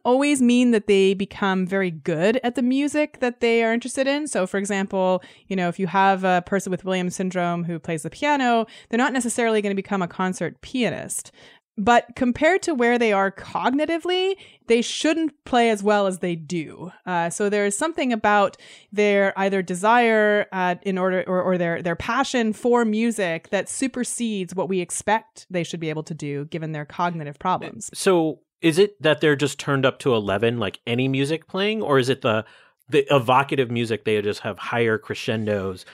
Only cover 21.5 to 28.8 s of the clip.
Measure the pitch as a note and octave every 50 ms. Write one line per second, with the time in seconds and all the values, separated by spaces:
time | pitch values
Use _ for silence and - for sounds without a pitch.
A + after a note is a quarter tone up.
21.5 | F#3 F3+ F3 E3+ E3+ - E3+ F3 E3+ - - - A3+ B3+ C4+ - - B3 A3+ A3
22.5 | G#3 - - B3 A#3+ A#3+ A#3 A3 G#3 A3 A3+ A#3 G#3+ - G3 E3+ E3 E3 - -
23.5 | - F#3+ - - - - C4+ C4 - B3+ A#3 - - - A#3+ A3+ G#3+ G3 F#3 F3
24.5 | F3+ F#3+ F3+ F3+ G3 F#3 F3 F3 - - - G#3+ G#3 A3+ - _ _ - - -
25.5 | F3+ F3+ E3 - - E3 E3 D#3 D3+ D#3 D3+ - E3 C#3+ D3+ C#3+ C#3+ C#3 D3 D#3
26.5 | - E3 D#3+ D#3 D#3 D3 D3 - - - F3 F3 E3+ E3 D3 C#3+ D3 - - F#3
27.5 | F3+ D#3 - - - - - - - - - G3+ F#3 E3+ D#3+ D#3 C#3+ - _ _
28.5 | _ - - E3 D3+ F3